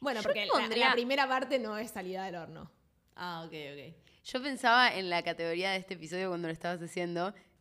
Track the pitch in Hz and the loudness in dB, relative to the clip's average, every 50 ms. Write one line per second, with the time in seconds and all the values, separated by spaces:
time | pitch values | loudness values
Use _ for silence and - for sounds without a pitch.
0 | 254 285 247 220 202 214 - 214 208 - 494 - 214 220 226 240 240 262 247 240 | -4 -4 -4 -2 0 0 2 2 2 2 4 2 2 2 2 4 6 6 6 4
1 | 240 240 277 285 277 262 262 262 269 262 285 262 226 214 214 214 226 220 - 214 | 2 2 2 2 2 4 2 0 0 0 0 0 0 -2 -6 -6 -8 -8 -8 -10
2 | 180 185 185 190 190 190 175 175 160 156 160 160 156 165 _ _ _ _ _ _ | -8 -8 -6 -6 -6 -6 -8 -8 -10 -12 -14 -14 -16 -18 _ _ _ _ _ _
3 | _ _ _ - 175 180 170 165 165 160 160 156 147 143 143 143 135 160 165 - | _ _ _ -10 -8 -8 -8 -8 -10 -10 -10 -10 -10 -10 -10 -12 -14 -16 -18 -20
4 | _ _ _ _ - - - 254 254 294 269 226 - 233 233 247 254 233 - 185 | _ _ _ _ -12 -6 -6 -4 -2 -4 -2 2 4 6 8 8 8 6 4 2
5 | 190 180 175 170 165 170 165 - 170 165 165 175 185 196 190 190 180 185 196 170 | 0 0 0 0 0 0 -2 -2 -2 -2 0 0 0 0 0 -2 -4 -6 -10 -10
6 | 156 160 180 180 190 190 175 170 170 160 165 160 - 175 180 170 170 165 - 180 | -10 -6 -4 -2 -2 -2 -2 -2 -2 -4 -4 -4 -4 -4 -4 -4 -6 -6 -4 -4
7 | 175 175 175 170 175 196 208 - - _ _ _ | -2 -2 0 -2 -2 -2 -4 -8 -16 _ _ _